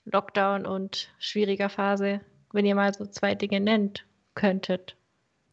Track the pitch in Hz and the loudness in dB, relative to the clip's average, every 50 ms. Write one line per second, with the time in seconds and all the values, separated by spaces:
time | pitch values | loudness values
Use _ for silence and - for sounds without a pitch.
0 | _ 220 202 196 196 - - 208 196 196 202 196 196 - 190 190 190 196 - - | _ -2 -2 -2 -2 0 0 2 2 2 2 -2 -2 -4 -4 -4 -6 -6 -8 -8
1 | - - - _ - - - 208 208 196 196 196 202 202 - - 196 196 202 202 | -10 -10 -14 _ -12 -6 0 0 0 0 2 0 -2 -2 -2 -2 0 0 0 0
2 | 196 202 202 202 - - _ _ _ _ - 208 208 202 196 202 202 202 196 - | 0 -2 -2 -4 -6 -12 _ _ _ _ 0 2 2 4 4 4 2 2 0 -2
3 | 208 202 - - - 202 202 202 - 202 202 196 196 208 220 220 202 202 202 - | -10 -12 -6 -2 -2 -2 0 -2 -2 -2 0 0 2 2 4 4 2 0 -2 -8
4 | - _ _ _ _ _ _ - - 202 185 190 - - 185 185 185 - - _ | -16 _ _ _ _ _ _ 0 2 2 2 2 0 -2 -4 -4 -4 -12 -20 _
5 | _ _ _ _ _ _ _ _ _ _ | _ _ _ _ _ _ _ _ _ _